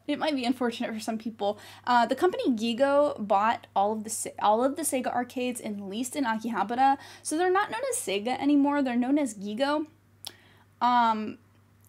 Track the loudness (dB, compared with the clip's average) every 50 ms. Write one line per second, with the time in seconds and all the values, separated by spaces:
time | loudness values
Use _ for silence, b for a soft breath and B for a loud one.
0 | _ -6 -4 -2 -2 -2 -2 -2 -2 -2 -2 -2 -2 -4 -4 -4 -6 -6 -8 -8
1 | -8 -8 -8 -6 -8 -10 -8 -4 -2 -2 -4 B B B B B B 2 4 4
2 | 4 2 2 2 2 2 2 2 0 0 0 0 0 0 0 2 2 4 4 4
3 | 4 2 0 -2 -2 0 2 4 4 2 0 -2 -4 -2 0 2 2 2 0 -4
4 | -6 -8 -8 -8 -8 -8 -6 0 2 4 4 4 4 0 0 -2 -4 -2 -2 -2
5 | -2 -2 -2 -4 -4 -4 -4 -4 -4 -4 -4 -6 -8 -8 -8 -8 -8 -8 -6 -6
6 | -6 -4 -4 -2 -2 -2 -2 -2 -4 -4 -2 -2 -2 -2 2 2 4 4 4 2
7 | B B B B B -4 -2 0 2 2 2 2 0 -2 -4 -6 -4 -4 -4 -4
8 | -4 -4 -4 -2 -2 -4 -4 0 2 2 4 4 4 4 2 0 0 0 0 0
9 | 2 2 2 2 2 0 -4 -6 -8 -6 -4 -2 0 0 0 0 -2 -4 -10 _
10 | _ _ _ _ B B B B B B B B B B _ 0 2 4 4 4
11 | 4 4 2 0 -4 -8 -10 -14 _ _ _ _ _ _ _ _ _